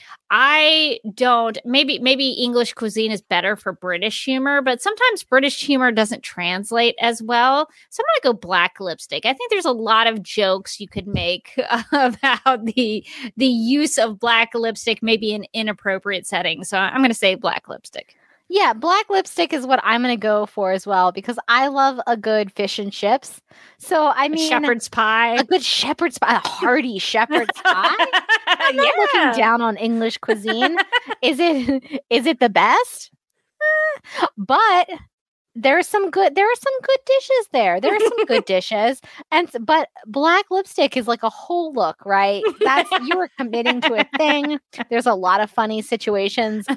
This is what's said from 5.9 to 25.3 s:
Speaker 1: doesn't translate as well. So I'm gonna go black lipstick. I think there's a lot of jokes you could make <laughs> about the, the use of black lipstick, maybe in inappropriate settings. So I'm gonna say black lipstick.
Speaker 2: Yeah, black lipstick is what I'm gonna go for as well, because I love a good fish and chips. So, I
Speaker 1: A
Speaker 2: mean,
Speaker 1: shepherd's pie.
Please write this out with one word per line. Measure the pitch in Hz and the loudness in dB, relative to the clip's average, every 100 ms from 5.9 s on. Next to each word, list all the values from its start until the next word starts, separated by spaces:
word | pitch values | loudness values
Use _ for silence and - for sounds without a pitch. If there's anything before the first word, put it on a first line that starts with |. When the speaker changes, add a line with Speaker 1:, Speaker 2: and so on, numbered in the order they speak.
Speaker 1:
doesn't | 220 214 240 | 2 0 -4
translate | - - 175 185 202 233 233 - | -10 -8 -4 -4 -2 0 0 0
as | 233 226 | -2 -2
well. | 220 240 254 277 311 _ _ | -2 2 4 2 -2 _ _
So | - | -4
I'm | 571 622 | -2 0
gonna | 262 | 0
go | 220 | -2
black | 175 185 180 - | 0 2 2 -2
lipstick. | 185 156 - 143 226 | -8 -8 -8 -4 -4
I | |
think | 269 480 | -4 -2
there's | 403 339 | -2 0
a | |
lot | 233 220 220 226 | -2 2 2 2
of | 220 | 0
jokes | - - 196 190 - - | -4 -2 0 0 -4 -14
you | 202 | -12
could | 202 190 | -12 -6
make | 196 175 180 - - - | -4 -2 -4 -6 -6 -2
<laughs> | 240 - | -2 -2
about | 285 254 202 269 233 269 247 226 | 0 0 0 -2 0 0 0 -2
the, | 247 226 214 - - 254 220 | -2 -2 -4 -8 -14 -12 -2
the | 262 | 0
use | 233 226 285 302 - | 2 2 2 0 0
of | 226 202 | -2 0
black | 233 226 233 233 | 0 2 2 -2
lipstick, | 226 220 233 214 | -4 -4 -4 -2
maybe | 226 220 214 | 0 0 0
in | 208 - | -6 -6
inappropriate | 226 214 208 202 190 202 190 - | -6 -6 -4 -4 -4 -4 -6 -4
settings. | 185 180 165 185 | -4 -2 -4 -4
So | 190 | -2
I'm | 190 262 | 0 2
gonna | 262 | 2
say | 220 190 185 | 2 0 0
black | 180 - - | -2 -4 -8
lipstick. | - - - - _ _ _ - | -16 -16 -16 -18 _ _ _ -4
Speaker 2:
Yeah, | 381 320 | 0 2
black | 220 320 392 415 | 0 0 0 0
lipstick | 392 370 - 339 | -2 -2 -2 -2
is | 311 254 | -2 0
what | 262 | 0
I'm | 208 233 | 2 0
gonna | 247 233 | 0 -2
go | 214 208 208 | 0 0 -2
for | - 190 | -2 -2
as | 190 202 | -2 0
well, | 190 180 | 2 2
because | 185 220 247 - | 0 -6 -6 0
I | 240 277 | 2 2
love | 277 269 254 - | 2 0 0 -4
a | 233 | -2
good | 220 214 202 | 0 0 -2
fish | - 208 - | -4 -6 -6
and | 202 | -8
chips. | - 208 262 - - _ _ - _ | -4 0 0 -2 -20 _ _ -20 _
So, | - 320 302 | -2 0 2
I | 254 285 | 2 0
Speaker 1:
A | |
Speaker 2:
mean, | 320 320 | 0 0
Speaker 1:
shepherd's | 254 294 233 - | 0 2 -2 -4
pie. | - 220 220 233 | -2 2 2 2